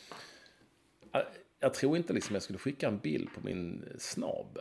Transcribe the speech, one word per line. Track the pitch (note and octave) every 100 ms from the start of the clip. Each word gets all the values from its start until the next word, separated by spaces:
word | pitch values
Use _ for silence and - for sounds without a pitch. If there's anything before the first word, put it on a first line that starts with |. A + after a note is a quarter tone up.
| - - - - - - - _ _ _ -
jag, | - - - - _
jag | C3+
tror | - C3+ E3
inte | E3+
liksom | C#3+ -
jag | G2+
skulle | - F#2+
skicka | C3+ C#3 C#3
en | G#2
bild | - C#2+ - -
på | G2
min | F2+ E2+ - - -
snobb. | - - - - - -